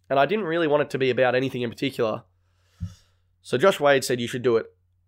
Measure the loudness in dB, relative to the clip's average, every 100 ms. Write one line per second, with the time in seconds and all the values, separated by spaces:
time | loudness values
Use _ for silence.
0 | -4 0 0 0 -2 -2 0 0 0 -2
1 | -2 2 2 2 -2 -4 -8 -6 -6 -4
2 | -4 -4 -10 _ _ _ _ -14 -14 -14
3 | _ _ _ _ -6 2 2 4 4 4
4 | 2 -4 -4 -4 0 0 0 _ _ _